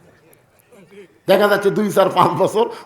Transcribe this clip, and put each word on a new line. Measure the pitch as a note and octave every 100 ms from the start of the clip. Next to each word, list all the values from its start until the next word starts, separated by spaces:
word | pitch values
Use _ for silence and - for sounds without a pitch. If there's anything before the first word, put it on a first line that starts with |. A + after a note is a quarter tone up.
| _ _ _ _ _ _ _ _ E3 G3 F#3+ _ -
দেখা | G3 G#3
যাচ্ছে | G3+ G3
দুই, | E3+ G#3
চার, | E3+ F#3+
পাঁচ | F3 F#3+
বছর | D3 F#3+ G3 A3+ -